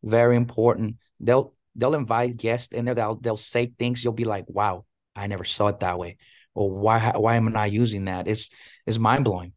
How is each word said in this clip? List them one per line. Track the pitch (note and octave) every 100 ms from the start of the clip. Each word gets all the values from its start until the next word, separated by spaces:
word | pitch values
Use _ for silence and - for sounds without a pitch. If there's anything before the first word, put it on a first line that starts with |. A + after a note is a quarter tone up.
Very | A2 A2+ A#2+ A#2+
important. | A#2+ - A#2 - G#2+ A2+ _ _
They'll, | - B2+ - _ _ -
they'll | B2+ D#3
invite | A#2 A2+ B2 A#2+
guests | A2+ A#2+ -
in | - A#2+
there. | A#2+
They'll, | G#2+ A2
they'll | A#2+ G#2+
say | - A#2+ B2 _
things. | A#2+ B2
You'll | A#2+
be | A2+
like, | A#2 G2+ F2
"Wow, | G2 G#2 F2+ - _ _
I | - G2+
never | G2
saw | F2+ - G#2
it | G2+
that | F#2 F2+
way." | F2 F#2+ _ _ _
Or, | - G2+
"Why, | F#2+ G#2 A2+ A2+ A#2
why | A2 A#2
am | A2
I |
not | A2 G#2
using | G#2+ A#2+ G#2 F#2+
that?" | F#2 F2+
It's, | G#2+ - - - - -
it's | A2+
mind | A2 C3 C3+
blowing | F#2 F2+